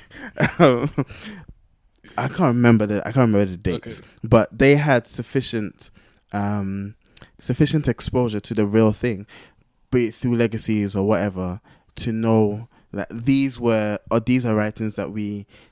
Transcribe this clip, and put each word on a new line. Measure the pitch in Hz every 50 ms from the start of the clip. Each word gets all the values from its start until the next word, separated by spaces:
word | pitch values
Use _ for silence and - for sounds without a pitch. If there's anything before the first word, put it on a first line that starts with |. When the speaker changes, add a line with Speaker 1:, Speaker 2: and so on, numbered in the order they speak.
| - - - - -
Speaker 1:
<laughs> | 226 - - - - - -
Um, | 170 135 123 120 135 151 - 151 131 - - - - 214 208 180 143 - - _ _ _ _ _ _ _ _ _ _ - -
I | 101 120
can't | 131 - 185 175 127 117
remember | 123 120 120 117 107 107
the, | 104 104 98 -
I | - 113
can't | 135 123 113 104
remember | 101 101
the | 95 90
dates, | 90 - 95 85 - - 117 - -
Speaker 2:
Okay. | - - _ _ -
Speaker 1:
but | 113 117 113 - - - 113
they | 135 139 143
had | 147 147 151 131 117 -
sufficient, | - - - 120 - - 135 - - 117 110 107 87 - - - - - _ _ _ _ _ _ _ 104
um, | 104 101 101 104 104 98 95 98 98 98 104 - _ _ _ - - - - _ -
sufficient | - - 123 - 151 - 160 151 135
exposure | 127 113 - - - - 127 123 113 107 101
to | - - 110
the | 107 104
real | 101 104 113 110 107
thing, | 104 - 120 123 104 95 104 - - - - - _ _ _ _ _ _ _ -
be | - 123 117
it | 107 -
through | - - 123 120
legacies | 117 117 107 113 110 - 113 107 104 101 98 107
or | 98 95
whatever, | 107 107 87 104 104 92 92 92 90 92 107 _ _ _ _ _ _ -
to | - - 120
know | 110 113 113 113 113 110 107 104 104 110 120 - _ _ _ _
that | - 98 - -
these | - 117 117 139 135 135 139 135 117 123
were, | 120 117 113 110 107 104 104 - - -
or | 113 117
these | 110 127 123 127 120
are | 113 107
writings | 107 104 107 - - 110 107 -
that | 104 92 65
we | 104 107 104 104 104 101 101 _ - - _ _